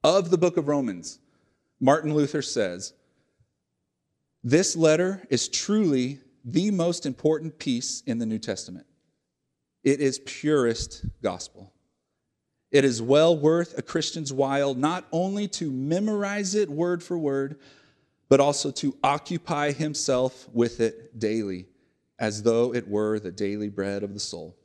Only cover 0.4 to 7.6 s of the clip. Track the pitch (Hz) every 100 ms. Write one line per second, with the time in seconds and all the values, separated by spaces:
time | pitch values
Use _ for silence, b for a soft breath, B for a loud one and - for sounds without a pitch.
0.4 | 175 175 143 147 123 90 80 - _ _
1.4 | _ _ _ _ 127 156 151 151 143 151
2.4 | 127 123 95 90 98 _ _ _ _ _
3.4 | _ _ _ _ _ _ _ _ _ _
4.4 | 120 151 185 165 160 156 185 190 - 123
5.4 | - - - 214 190 131 127 139 _ _
6.4 | 120 160 202 190 170 170 143 127 151 156
7.4 | 160 -